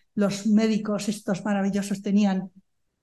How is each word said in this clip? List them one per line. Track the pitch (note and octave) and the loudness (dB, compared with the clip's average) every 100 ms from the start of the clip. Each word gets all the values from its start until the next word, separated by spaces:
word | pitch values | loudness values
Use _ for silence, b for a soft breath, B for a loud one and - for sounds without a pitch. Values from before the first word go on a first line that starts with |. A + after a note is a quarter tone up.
| B | B
los | - G3 G3 A3 | -2 0 0 2
médicos | G#3 A3 G#3+ G#3+ G3+ G#3+ | 4 4 0 -2 -4 -4
estos | G3 - F#3 | -6 -4 -4
maravillosos | G#3+ G3+ G3 G3 G3 G3 | -2 0 0 -2 -4 -4
tenían, | G#3 G3+ G3+ F#3+ F#3 - _ _ _ _ | 0 2 2 0 -4 -12 _ _ _ _